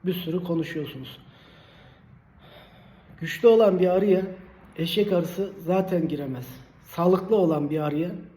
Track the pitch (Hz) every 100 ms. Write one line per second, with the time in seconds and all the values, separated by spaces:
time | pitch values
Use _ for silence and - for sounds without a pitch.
0 | 180 175 170 180 175 165 156 156 143 131
1 | 123 - - - - - - - - -
2 | - - _ - - - - - - -
3 | - - 160 - 240 226 214 185 180 180
4 | 202 185 190 - - - - - 170 214
5 | 202 180 160 - 196 - 165 180 175 175
6 | 156 147 139 127 - - - - - -
7 | 175 185 185 214 170 151 143 156 151 147
8 | 175 214 -